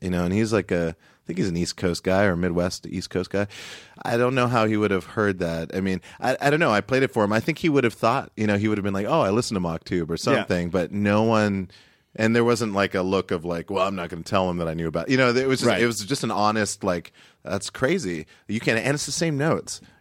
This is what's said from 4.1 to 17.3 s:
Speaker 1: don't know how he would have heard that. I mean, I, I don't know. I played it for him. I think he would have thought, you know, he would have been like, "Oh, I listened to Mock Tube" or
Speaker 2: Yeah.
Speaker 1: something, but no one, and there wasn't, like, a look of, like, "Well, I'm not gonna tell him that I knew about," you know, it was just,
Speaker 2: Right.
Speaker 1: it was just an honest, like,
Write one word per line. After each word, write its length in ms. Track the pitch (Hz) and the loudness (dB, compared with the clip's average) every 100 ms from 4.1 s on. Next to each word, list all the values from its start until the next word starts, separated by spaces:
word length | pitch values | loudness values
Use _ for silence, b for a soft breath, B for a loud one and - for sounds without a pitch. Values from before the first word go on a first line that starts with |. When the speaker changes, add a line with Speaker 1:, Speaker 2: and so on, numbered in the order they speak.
| 120 | 0
Speaker 1:
don't 180 | 123 | 0
know 120 | 131 123 | 0 0
how 200 | 123 110 | 2 2
he 100 | 107 | 2
would 120 | 104 | 2
have 140 | 95 | 0
heard 340 | - - 104 92 | -2 -2 0 0
that. 300 | 87 82 82 | -2 -4 -4
I 60 | 95 | -2
mean, 200 | 95 92 B B | -2 -2 B B
I, 160 | 120 131 | -2 0
I 80 | 143 | 2
don't 80 | 151 | 2
know. 100 | 156 | 4
I 100 | 104 | 2
played 220 | 104 131 | 2 0
it 100 | 135 | 2
for 100 | 117 | 2
him. 100 | 101 | 2
I 60 | 110 | 2
think 180 | 139 151 | 0 -2
he 100 | 170 | 2
would 160 | 139 | 2
have 100 | 120 | 2
thought, 380 | - 113 131 - - | 2 2 2 -2 -2
you 100 | 107 | 0
know, 100 | 101 | 2
he 100 | 107 | 2
would 100 | 104 | 0
have 40 | |
been 100 | 101 | -2
like, 120 | 98 104 | -4 0
"Oh, 140 | 160 | 2
I 100 | 101 | 4
listened 260 | 107 - 104 | 2 0 -2
to 40 | |
Mock 240 | 87 82 | -2 -4
Tube" 260 | - 90 80 | -2 -2 -2
or 40 | |
Speaker 2:
Yeah. 20 | 85 | -2
Speaker 1:
something, 540 | 117 120 95 90 87 | 0 0 2 0 0
but 200 | 90 82 | -2 -2
no 320 | 101 101 104 | 0 2 4
one, 480 | 113 110 104 98 90 b b b b - | 4 4 2 0 -6 b b b b -2
and 180 | 110 | 2
there 80 | 117 | 4
wasn't, 280 | 117 113 113 | 4 2 0
like, 200 | 98 95 95 | 0 2 0
a 60 | |
look 280 | 92 95 - | 0 0 0
of, 140 | 90 | -4
like, 260 | 85 85 82 | -2 -6 -4
"Well, 160 | 98 95 | -2 -2
I'm 80 | |
not 140 | 95 85 | -2 -6
gonna 120 | 85 | -8
tell 280 | 82 101 92 | -2 2 2
him 60 | 87 | 0
that 80 | 82 | -2
I 60 | |
knew 140 | 82 82 | -2 -4
about," 200 | 80 80 | -4 0
you 80 | 131 | 2
know, 140 | 127 | 4
it 160 | 123 131 | 2 2
was 140 | 131 | 2
just, 80 | 120 | 2
Speaker 2:
Right. 120 | 104 | 4
Speaker 1:
it 40 | 120 | 2
was 180 | 104 | 0
just 200 | 98 139 | -4 -4
an 60 | 117 | -2
honest, 500 | 98 104 110 101 - | 0 2 2 -2 -2
like, 280 | 98 87 - b b | -2 -2 -6 b b